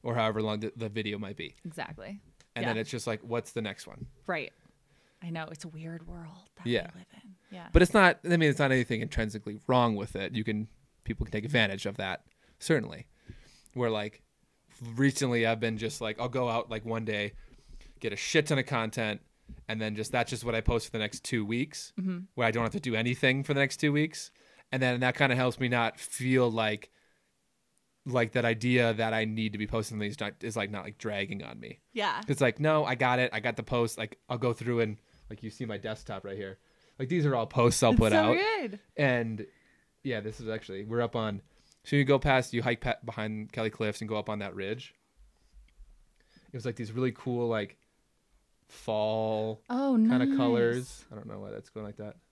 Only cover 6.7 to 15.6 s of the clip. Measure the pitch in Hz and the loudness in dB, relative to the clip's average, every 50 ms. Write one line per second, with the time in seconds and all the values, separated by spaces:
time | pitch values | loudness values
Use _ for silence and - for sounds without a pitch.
6.7 | 120 107 85 - - - - _ - - - - - _ _ _ 196 180 170 - | 0 0 0 -2 -14 -18 -20 _ -20 -20 -20 -20 -20 _ _ _ -16 -16 -16 4
7.7 | 170 165 180 175 - 220 190 180 - - - 170 170 170 160 151 139 - 147 139 | 6 6 6 8 6 6 6 6 4 2 0 2 4 6 6 4 4 4 2 4
8.7 | 131 127 120 - 120 110 120 151 - - 113 107 101 107 - - 104 107 _ - | 4 2 2 0 -2 -4 -2 -4 -2 -2 -2 -2 -4 -8 -10 -10 -10 -10 _ 4
9.7 | 131 127 120 117 107 101 98 - - 95 98 90 - 110 104 - 107 104 110 110 | 6 6 6 4 4 0 -2 -6 -6 -6 -6 -4 -2 -2 -2 0 -2 -2 -4 -6
10.7 | - _ _ _ _ _ _ - 113 - - 104 - 107 104 127 143 123 110 98 | -10 _ _ _ _ _ _ -6 -4 -4 -4 -4 -4 -4 -4 2 4 4 4 4
11.7 | 98 98 - 101 98 - 101 95 92 - _ _ _ _ _ _ _ _ - - | 2 -2 -6 -6 -6 -4 -6 -6 -6 -8 _ _ _ _ _ _ _ _ 0 2
12.7 | 160 143 110 - - - - _ _ _ _ - - - - - - - _ - | 2 2 2 -2 -10 -12 -16 _ _ _ _ -20 -20 -20 -20 -20 -20 -20 _ -14
13.7 | _ 127 123 117 110 107 104 107 104 - _ _ _ _ _ _ _ _ _ _ | _ -2 0 0 0 0 -2 -4 -8 -14 _ _ _ _ _ _ _ _ _ _
14.7 | - - 123 117 113 117 135 139 135 - 143 131 120 120 113 113 113 110 | -18 -14 -12 -10 0 2 2 4 4 2 0 2 2 2 4 2 2 2